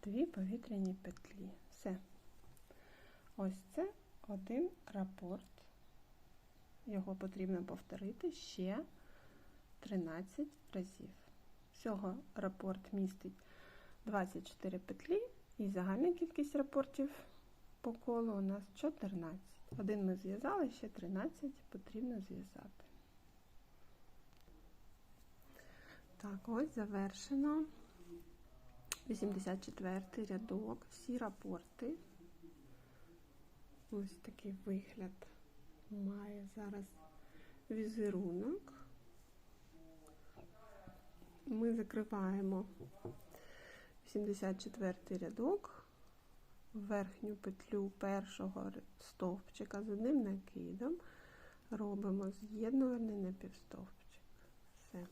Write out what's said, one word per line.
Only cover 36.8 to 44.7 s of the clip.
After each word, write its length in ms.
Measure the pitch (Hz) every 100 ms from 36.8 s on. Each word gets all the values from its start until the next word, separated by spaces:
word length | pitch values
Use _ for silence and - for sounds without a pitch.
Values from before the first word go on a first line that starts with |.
| 196 - - - - - - - -
візерунок. 1040 | 220 214 220 208 185 185 175 220 392 - - - - - - - - - - - 320 320 320 311 - - - - - - - - - - - - - -
Ми 280 | 220 226
закриваємо 920 | 233 208 - 214 208 190 190 196 190 - - - - - - - - - - - - - - -
вісімдесят 580 | 208 208 196 190 190
четвертий 540 | -